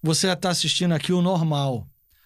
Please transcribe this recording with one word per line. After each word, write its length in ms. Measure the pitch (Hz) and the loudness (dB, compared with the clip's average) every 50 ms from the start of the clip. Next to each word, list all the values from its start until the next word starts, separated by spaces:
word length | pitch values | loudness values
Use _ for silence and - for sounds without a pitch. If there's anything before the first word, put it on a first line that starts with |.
| - | 0
você 240 | 156 160 151 - 190 | 0 0 2 2 0
já 80 | 185 | 0
tá 140 | 175 180 185 | 0 0 -2
assistindo 440 | 175 165 - 160 - - 180 175 170 | -2 0 0 -2 -2 0 2 2 0
aqui 200 | 151 - - 180 | 0 0 0 0
o 80 | 180 | 2
normal. 640 | 175 180 190 175 165 160 151 143 139 139 131 113 - - - _ _ _ _ _ _ | 2 2 2 2 0 0 0 0 0 -2 -2 -4 -8 -10 -18 _ _ _ _ _ _